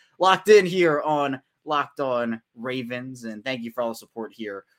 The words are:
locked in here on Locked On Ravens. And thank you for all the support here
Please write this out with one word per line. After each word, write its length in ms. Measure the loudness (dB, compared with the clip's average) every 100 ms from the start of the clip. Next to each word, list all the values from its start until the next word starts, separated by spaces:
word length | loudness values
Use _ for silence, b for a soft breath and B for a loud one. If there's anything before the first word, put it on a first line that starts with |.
| b b
locked 280 | 2 2 8
in 180 | 6 6
here 360 | 2 2 2
on 400 | 0 0 0 -4 _ _ -4
Locked 340 | -4 -4 -6
On 420 | -2 -2 -2 -6 _ -12
Ravens. 680 | -8 -6 -6 -10 -12 -14 -14
And 180 | -10
thank 180 | -8 -8
you 100 | -8
for 100 | -6
all 80 | -6
the 60 | -6
support 360 | -14 -12 -12
here 300 | -10 -12 -12 _